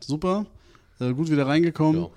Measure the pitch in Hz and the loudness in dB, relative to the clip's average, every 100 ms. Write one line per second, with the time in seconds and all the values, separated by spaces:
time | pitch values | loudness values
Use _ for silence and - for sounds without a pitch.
0 | - 151 185 202 208 - _ - _ - | -8 -4 -2 -2 -4 -14 _ -20 _ -6
1 | 123 127 165 147 135 156 170 156 156 160 | -4 -2 0 0 2 2 2 2 2 2
2 | 165 | -2